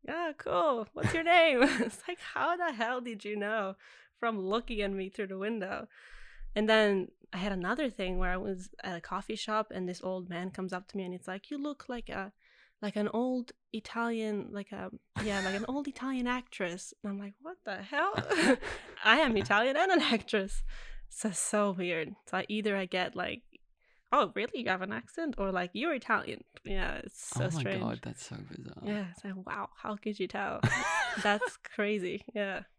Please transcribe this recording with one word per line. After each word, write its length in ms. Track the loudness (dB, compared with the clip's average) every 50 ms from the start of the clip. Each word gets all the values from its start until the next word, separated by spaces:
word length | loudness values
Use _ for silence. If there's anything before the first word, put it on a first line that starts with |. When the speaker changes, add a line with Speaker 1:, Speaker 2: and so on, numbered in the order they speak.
| -8 -6
Speaker 1:
"Ah, 240 | -4 -4 -4 -4 -6 _
cool. 480 | -4 0 2 4 4 4 4 2 -2 -6 _
What's 220 | 0 0 2 2
your 100 | 2 4
name?" 380 | 8 8 10 10 8 8 6 6
<laughs> 180 | 6 6 2
It's 220 | 0 -2 -2 -8 -8 -8
like, 100 | -8 -8 -8 -8 -4
"How 220 | 0 2 2 2
the 160 | 2 0 -2 0
hell 280 | 0 -2 0 0 -2
did 240 | -4 -6 -8 -8 -6
you 120 | -6 -4
know?" 400 | -2 -2 0 0 0 -2 -2 -4 _ -16 -20 -20 -20 -20 _ _ _
From 200 | -2 0 0 0
looking 400 | 0 0 0 0 0 -2 -2 0
at 100 | 0 0 0
me 160 | -2 -4 -6
through 200 | -4 -6 -6 -4
the 100 | -4 -4
window. 480 | -2 -2 -2 -2 -4 -4 -4 -6 -8 -10 _ -20 -20 -18 -16 -16 -16 -16 -12 -12 -10 -4 0
And 120 | 2 4 6
then 400 | 8 8 8 8 6 4 2 -2 -8 _ -20 -10 -6
I 60 | -4
had 120 | -2 -2 -2
another 380 | -2 0 0 0 0 0 -2
thing 260 | -2 -2 -2 0 2 2
where 120 | 4 4
I 60 | 2
was 340 | 0 -2 -4 -4 -6 -8 -14 -14 -10 -8
at 120 | -6 -6
a 40 | -6
coffee 340 | -6 -4 -6 -6 -4 -6 -6
shop, 360 | -6 -4 0 0 0 0 0 -4
and 140 | -4 -4 -4
this 120 | -4 -4 -4
old 260 | -4 -4 -4 -6 -6
man 220 | -6 -4 -4 -6
comes 220 | -4 -4 -4 -4 -4
up 140 | -6 -8 _
to 80 | -8
me, 60 | -6 -6
and 80 | -4 -6
it's 120 | -8 -8 -8
like, 220 | -10 -10 -8 -8
"You 80 | -8 -4
look 300 | -4 -4 -6 _ -8 -8
like 200 | -8 -8 -6 -6
a, 240 | -6 -6 -6 -8 -10 _ _ _ _ _ -20 _ _ _
like 140 | -6 -4 0
an 120 | 0 0 0
old 420 | 2 0 0 2 0 -2 -4 -6 -12 _ _ _ -8
Italian, 760 | -8 -8 -6 -4 -2 0 0 0 0 0 0 -2 -2 -4 -4 -6
like 180 | -8 -8 _ -8
a, 180 | -10 -8 -10 -10 -14 _ _ _ -2 -2
yeah, 160 | 0 0 0
like 160 | 0 0 0
an 80 | -2 -2 -2
old 200 | -2 -2 -2 -4
Italian 380 | -6 -6 -4 -2 -2 0 0 0
actress." 680 | 0 -2 -4 _ -6 -4 -2 -2 -2 -6 -10 -12 -16 _ -6
And 100 | -6 -6
I'm 60 | -6
like, 160 | -8 -10 -12 _ -14
"What 140 | -14 -14 _ _
the 120 | -8 -8 -6 -6
hell?" 320 | -2 0 2 2 4 2
<laughs> 880 | 0 0 2 2 4 6 6 6 4 4 -8 -8 -8 -12 -16 -14 2 6
I 140 | 8 8 8
am 180 | 8 6 4
Italian 400 | 2 4 4 4 6 6 4 4
and 140 | 4 4 6 6
an 80 | 6
actress. 640 | 6 4 2 2 0 0 0 0 0 2 -2 -2 -2 -2 -4 -6 -8 -10 -10 -10 -10 -12
So, 200 | -12 -2 -2 -2 0
so 400 | 0 -2 2 2 4 4 2 2
weird. 420 | 0 -2 -2 0 -2 -2 -4 -8 -14 _ -4
So 120 | -2 -2 -2 -2
either 280 | -2 0 0 0 0
I 100 | 0 -2
get 300 | 0 0 0 0 0 -2
like, 260 | -4 -4 -4 -4 -6 -10 _ -20 -20 _ _ _ _ _ _ _ _ _ _ 4
"Oh, 180 | 4 4 4 2
really? 240 | -2 -2 -2 -2 -2 0
You 60 | 0
have 120 | 0 0 0
an 100 | -4 -4
accent?" 420 | -6 -6 -8 -6 -4 -2 -2 0 0
Or 120 | 0 0
like, 200 | 2 0 -2 -2 -2
"You're 200 | -2 0 0 0
Italian." 500 | -2 2 2 2 2 2 -2 -8 -10 -12 _ _ -18 _
Yeah, 340 | -2 0 0 0 0 -2 -6 -8
it's 280 | -12 -12 -12 -10 -6 -2
so 120 | 0 0
Speaker 2:
Oh 40 | 0
my 100 | 0 0
Speaker 1:
strange. 220 | 0 0 0 0 0
Speaker 2:
God, 160 | -2 -4 -4 -6
that's 220 | -10 -10 -10 -12
so 100 | -12 -12 -12 -12 -12
bizarre. 340 | -14 -14 -14 -14 -14 -8 -4
Speaker 1:
Yeah, 220 | -4 -2 -2 -4 -6
it's 140 | -8 -12 -10
like, 100 | -10 -10 -8 -8
"Wow, 260 | -8 -6 -6 -8 -8 -10
how 200 | -10 -8 -8 -8
could 240 | -4 -4 -6 -2 -2
you 80 | -4 -4
tell?" 320 | -2 -4 -4 -4 -2 0 0 2 2 2 0 0
Speaker 2:
<laughs> 320 | 0 0 0 0 -2 0 2
Speaker 1:
That's 360 | 2 2 4 2 -2 -4 -6 _ -14 -4
crazy. 500 | -2 0 0 0 0 -2 -2 -4 -6 -8 -8 -6
Yeah. 280 | -4 -4 -4 -4 -6 -8 -12 _